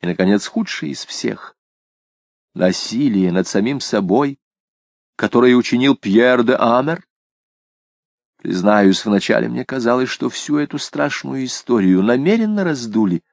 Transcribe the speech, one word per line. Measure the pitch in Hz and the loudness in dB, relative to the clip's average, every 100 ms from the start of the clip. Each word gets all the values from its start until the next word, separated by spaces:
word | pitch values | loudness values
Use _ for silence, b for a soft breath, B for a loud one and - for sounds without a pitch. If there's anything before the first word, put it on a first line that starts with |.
И, | 87 | -6
наконец, | - 92 101 - | -2 2 2 0
худшее | - 214 - 156 | -6 -6 -6 -8
из | - | -10
всех — | - - 120 104 - _ _ _ _ _ _ _ _ _ _ | -12 -8 -8 -8 -14 _ _ _ _ _ _ _ _ _ _
насилие | - 90 95 - 110 143 101 92 | -2 -2 -2 -6 -2 0 2 0
над | 90 90 | 0 -2
самим | 107 107 139 | -2 -2 -4
собой, | - 110 98 104 143 135 _ _ _ _ _ _ _ _ | -4 -4 0 0 0 -4 _ _ _ _ _ _ _ _
которое | 107 117 123 | -2 4 4
учинил | 123 117 120 135 135 | 4 2 0 2 0
Пьер | - 101 123 127 | 2 4 4 4
де | 117 | 2
Амер. | 127 117 120 139 170 - _ _ _ _ _ _ _ _ _ _ _ _ _ | 2 2 2 0 -6 -10 _ _ _ _ _ _ _ _ _ _ _ _ _
Признаюсь, | - 92 92 104 98 95 | -6 -2 2 4 4 4
вначале | 110 101 - 113 113 | 2 0 2 0 0
мне | 120 | -6
казалось, | 127 131 117 123 127 | -6 -4 0 0 0
что | - 127 | -4 -6
всю | - - 147 | -6 -4 -4
эту | 147 147 | -2 -6
страшную | - 147 147 131 139 135 131 | -10 -4 -4 -4 -8 -8 -8
историю | - - 120 92 92 | -10 -2 2 4 4
намеренно | 101 123 147 226 220 208 | 4 2 2 0 0 -2
раздули | 185 143 117 107 104 87 _ | -2 -4 -4 0 0 0 _